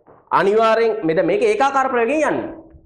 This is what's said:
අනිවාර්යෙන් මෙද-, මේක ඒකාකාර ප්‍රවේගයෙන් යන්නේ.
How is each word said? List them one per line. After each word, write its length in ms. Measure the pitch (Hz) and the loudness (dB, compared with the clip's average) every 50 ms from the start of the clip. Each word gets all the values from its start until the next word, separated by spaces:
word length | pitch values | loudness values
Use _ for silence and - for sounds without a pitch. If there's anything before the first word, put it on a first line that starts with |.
| _ - - - _ - | _ -20 -20 -20 _ -2
අනිවාර්යෙන් 760 | - 147 185 196 208 220 226 220 220 226 226 220 208 - 165 | 0 2 2 2 2 2 4 4 2 2 2 0 -2 -2 -2
මෙද-, 180 | 160 160 190 175 | -2 0 0 0
මේක 180 | 160 185 208 | 0 0 0
ඒකාකාර 460 | 240 208 220 214 269 277 277 269 262 262 | 0 0 2 2 0 0 0 0 -2 0
ප්‍රවේගයෙන් 380 | 247 240 233 233 285 311 294 247 | 0 -2 0 0 0 0 -2 -2
යන්නේ. 200 | 165 123 - - - - - - - - - | -2 -4 -6 -8 -12 -16 -20 -20 -20 -20 -20